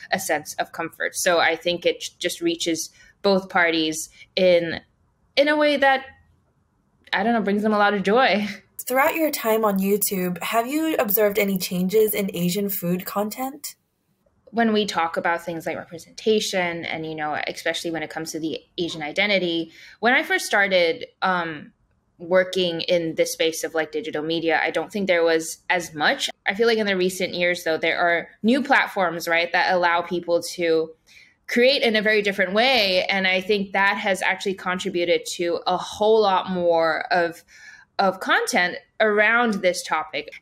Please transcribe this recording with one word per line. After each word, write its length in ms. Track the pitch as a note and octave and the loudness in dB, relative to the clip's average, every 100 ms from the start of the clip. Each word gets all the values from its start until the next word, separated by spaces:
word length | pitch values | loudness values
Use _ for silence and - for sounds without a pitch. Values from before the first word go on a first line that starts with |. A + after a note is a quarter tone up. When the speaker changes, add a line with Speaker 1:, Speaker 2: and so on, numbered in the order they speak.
| - | -6
Speaker 1:
a 80 | F#3+ | -4
sense 340 | - D#3 D#3 - | -2 -4 -4 -8
of 120 | F3 | -8
comfort. 440 | - E3 - - - | -6 -10 -6 -6 -2
So 240 | F#3 E3 | 2 2
I 160 | D3 E3 | 2 0
think 320 | F3 F3 E3+ | -2 -2 -2
it 240 | E3 - - | -2 -8 -8
just 200 | F3 - | -6 -4
reaches 520 | E3+ E3+ F3 D#3+ - - - _ | -4 -2 -2 -4 -6 -14 -20 _
both 260 | G3+ F#3+ F#3 | 0 0 2
parties 600 | F#3 E3+ E3 D#3 D#3 - - - - | 2 2 2 -2 -4 -10 -16 -8 2
in, 440 | F#3 F3 E3 E3 - _ _ _ _ - | 4 4 2 -6 -12 _ _ _ _ 0
in 120 | C#4+ | 2
a 80 | D4+ | 4
way 200 | D4 C#4+ | 2 4
that, 280 | C4+ C4 B3+ - _ _ _ _ _ _ _ _ - | 4 2 -2 -16 _ _ _ _ _ _ _ _ -6
I 120 | F3+ | -2
don't 100 | G#3+ | 0
know, 80 | A#3 | 0
brings 220 | G3 G#3 | 0 0
them 100 | G#3+ | 2
a 60 | G#3 | 2
lot 160 | G3+ G3+ | 2 2
of 80 | |
joy. 440 | F#3 A3+ B3 G3 G#3 - - - - | 2 4 4 2 -2 -8 -16 -16 -4
Speaker 2:
Throughout 280 | B3+ D4+ E4 | 2 2 2
your 160 | D4+ | -2
time 340 | D4 A3+ A3 G#3+ | 0 0 2 2
on 140 | F#3+ | 2
YouTube, 600 | G3 G3+ - F#3+ F3+ F3+ | 2 0 0 -2 -4 -4
have 240 | - A3 A#3+ | -2 -2 0
you 280 | D4+ D#4+ D#4+ | -2 0 0
observed 420 | A3+ G#3 G#3 G3+ | 0 2 2 2
any 180 | G3+ F#3+ | 0 -2
changes 560 | - F3+ F#3 G#3+ G#3+ | -2 -2 0 2 2
in 160 | G#3+ G3 F3 | 0 -4 -2
Asian 340 | F3 G3+ G3+ | -2 -2 -4
food 340 | - F3 F3+ | -4 -4 -4
content? 680 | - G3+ G#3+ A#3 C4 C#4+ - - _ _ _ _ _ _ - | -4 -4 -4 -4 -8 -8 -14 -16 _ _ _ _ _ _ -8
Speaker 1:
When 220 | A3 A3+ | -2 2
we 120 | G#3+ G3+ | 2 0
talk 320 | F3 E3 F#3+ | -2 -2 -2
about 260 | F#3 E3+ | -2 -2
things 220 | F3+ E3 E3 | -4 -8 -6
like 100 | C3 | -8
representation 1080 | - E3 - - A3+ G#3+ G#3 F#3+ F3 E3+ D3+ | -10 -16 -18 -6 0 2 0 -2 -2 -4 -6
and, 180 | D#3+ | -8
you 120 | D#3+ D#3 | -8 -6
know, 200 | D3+ C#3 - | -6 -4 -6
especially 420 | F3 E3+ E3 E3+ | -6 -4 -4 -4
when 140 | D#3+ | -6
it 80 | D3+ | -6
comes 200 | D#3+ D#3+ | -8 -8
to 60 | D#3+ | -6
the 200 | D#3+ C3 - - | -6 -8 -10 -6
Asian 240 | E3+ D#3+ | -6 -6
identity, 720 | D3+ D3+ G#3 G3 F3 E3 D#3+ - - - | -6 -2 0 2 0 -2 -4 -10 -20 -2
when 120 | A3 | 2
I 80 | C#4 | 2
first 240 | D#4 F#4 - | 2 -2 0
started, 640 | G#3+ G3 F#3 E3+ E3 - _ | 2 4 4 4 0 -8 _
um, 480 | F#3+ F3+ E3 D#3 - _ _ _ _ _ | 0 0 -2 -8 -14 _ _ _ _ _
working 640 | E3+ F#3 F#3 F#3 F3+ E3 | 2 2 4 0 0 -2
in 340 | - F3 E3 D#3 | 0 0 0 0
this 180 | E3 | -2
space 300 | - E3 D#3+ | 0 -2 0
of, 100 | D#3 | -4
like, 180 | D#3+ D#3 | -4 -2
digital 300 | D3+ D3+ D3 | -4 -6 -6
media, 400 | D#3 E3 D#3+ D#3 | -4 -2 0 0
I 80 | E3 | 0
don't 220 | E3+ D#3 | -2 -4
think 160 | G#3+ F#3 | -4 0
there 160 | E3+ | 2
was 340 | E3 D#3+ D#3+ - - | 4 2 -2 -10 -4
as 280 | F3+ E3+ D#3 | -2 -2 -2
much. 340 | E3+ C#4 - - - | 0 0 -4 -6 -6
I 80 | |
feel 140 | G3 A#3 | 0 2
like 100 | A3+ | 2
in 80 | G#3 | 0
the 100 | F#3+ | 0
recent 380 | F#3 F#3 F3+ | 0 -2 -4
years, 300 | F3 F3 F3 | 0 0 0
though, 140 | E3 D#3+ | -2 0
there 180 | E3 - | 0 2
are 320 | F3 E3+ - - | 2 0 -2 -4
new 180 | G#3+ C4+ | 2 2
platforms, 640 | - A3+ - G3+ F3 E3 E3 | 4 2 2 0 -2 -2 -2
right, 240 | E3+ E3+ | 0 2
that 220 | F3+ E3+ | 2 2
allow 300 | F#3 F3 E3+ | 2 2 2
people 400 | F3 F3 E3+ E3+ F3 | 0 -4 0 0 0
to 380 | - E3+ D#3+ D#3+ - _ - - _ - | -2 0 2 0 -8 _ -20 -20 _ -4
create 340 | A#3+ B3 C#4 | 4 4 4
in 140 | A#3+ A3 | 2 2
a 80 | |
very 180 | G#3 G#3+ | 2 2
different 320 | G3+ G3 F3+ | 0 0 0
way. 500 | G#3 B3+ B3+ G3 F#3 - | 2 4 4 2 2 0
And 200 | G3 F#3+ | 0 0
I 160 | F#3 | 0
think 300 | F#3+ G#3 G3 | 0 0 0
that 260 | G3 G3 G#3+ | 0 2 2
has 240 | G#3+ F#3 | -2 0
actually 320 | - F#3 G3+ | -2 -2 -4
contributed 720 | F#3+ F#3 F3+ F#3+ F3 E3+ D#3+ D#3+ - | -6 -4 -4 -4 -2 0 0 -2 -6
to 220 | E3+ E3+ - | -4 -2 -2
a 100 | F3+ | -2
whole 460 | - - G#3+ A3 | -4 -2 4 4
lot 300 | G#3 F#3 F#3+ | 4 2 0
more 600 | F#3 F3 E3 E3 D#3 - | 0 2 2 2 0 0
of, 320 | F3+ E3+ E3 - - - - _ - | 0 0 -4 -16 -20 -20 -20 _ 0
of 220 | G3 F#3 | 0 0
content 580 | - F4+ A#4 B3 F3+ C#3+ - _ | 0 0 2 0 0 -4 -14 _
around 560 | A3 G#3 G#3+ A#3 A#3+ F#3+ | 2 4 4 4 2 2
this 280 | F3+ F3 | 0 0
topic. 460 | - D#3+ D#3+ D3 - - | -2 -4 -4 -8 -8 -6